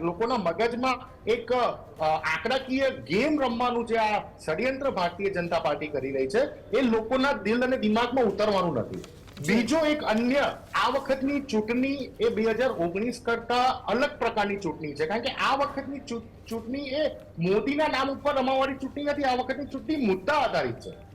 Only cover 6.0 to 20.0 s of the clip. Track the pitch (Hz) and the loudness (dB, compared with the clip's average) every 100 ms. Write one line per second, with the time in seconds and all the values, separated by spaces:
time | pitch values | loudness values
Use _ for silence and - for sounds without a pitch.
6 | 135 135 135 214 294 - - 226 254 220 | -2 0 2 2 0 -2 -2 2 4 2
7 | 220 262 269 240 196 240 254 254 214 214 | 2 2 2 2 0 2 2 2 2 2
8 | 240 262 226 190 214 190 175 127 98 87 | 2 2 2 2 2 4 2 0 -4 -8
9 | - - - - 143 226 233 320 302 302 | -12 -16 -18 -8 2 2 4 4 4 2
10 | - 220 240 285 247 - - 185 233 269 | 2 2 2 2 2 -2 -4 0 2 0
11 | - 269 269 285 - 214 214 240 269 277 | 0 0 0 -2 0 0 0 0 0 -2
12 | 247 - 226 202 220 220 262 190 170 185 | -6 -2 0 2 0 2 0 0 -2 0
13 | 240 233 - 233 233 247 254 - - 226 | -4 -4 -4 -4 0 2 2 0 -2 0
14 | 285 - 233 214 202 196 165 - 151 139 | 0 0 -2 0 0 -2 -4 -6 -8 -4
15 | 160 220 262 - 202 269 277 277 262 277 | -2 0 -2 -2 0 2 0 -2 -8 -10
16 | - 233 - - - 226 226 269 277 277 | -8 -8 -8 -18 -8 -8 -6 -6 -4 0
17 | 294 - - - 175 208 214 285 302 262 | 0 -2 -12 -4 2 2 2 2 2 2
18 | 269 262 285 269 262 269 269 269 269 - | -2 0 0 2 2 2 0 -2 -8 -4
19 | 294 285 269 247 254 262 277 262 262 311 | -2 0 2 0 0 -4 -6 -8 -2 0